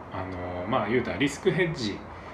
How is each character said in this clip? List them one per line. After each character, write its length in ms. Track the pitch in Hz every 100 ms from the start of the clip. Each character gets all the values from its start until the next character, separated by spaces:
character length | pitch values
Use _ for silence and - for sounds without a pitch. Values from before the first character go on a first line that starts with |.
| -
あ 120 | 95
の、 440 | 92 92 87 90 92
ま 180 | 127 104
あ 40 |
言 120 | 123
う 20 |
た 80 | -
ら 60 | -
リ 100 | 139
ス 140 | -
ク 100 | 196
ヘ 140 | 175 175
ッ 100 | 147
ジ 160 | 107 - - - -